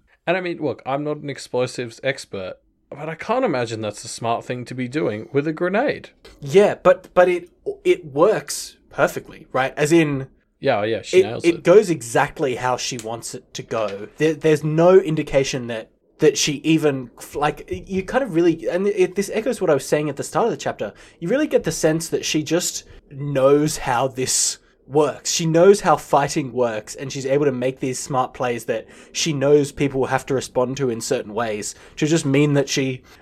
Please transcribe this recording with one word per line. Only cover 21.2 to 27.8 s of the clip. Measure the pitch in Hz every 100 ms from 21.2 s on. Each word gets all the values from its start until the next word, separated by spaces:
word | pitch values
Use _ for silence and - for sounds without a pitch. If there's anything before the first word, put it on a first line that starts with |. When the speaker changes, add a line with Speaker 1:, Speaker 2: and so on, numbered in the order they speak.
| 170
Speaker 2:
really | 262 311
get | 262
the | -
sense | - 156 160 165
that | 131
she | - 156
just | 143 165 - - - - -
knows | 139 143 139 131 147 151 -
how | - 120 135
this | 120 127 - - - _ _ -
works. | 139 147 - -
She | - 165
knows | 160 185 196
how | 185 147
fighting | - 143 143 165 135
works, | 117 120 110 - -
and | 135
she's | 139
able | 131 143 147
to |
make | 127 131 131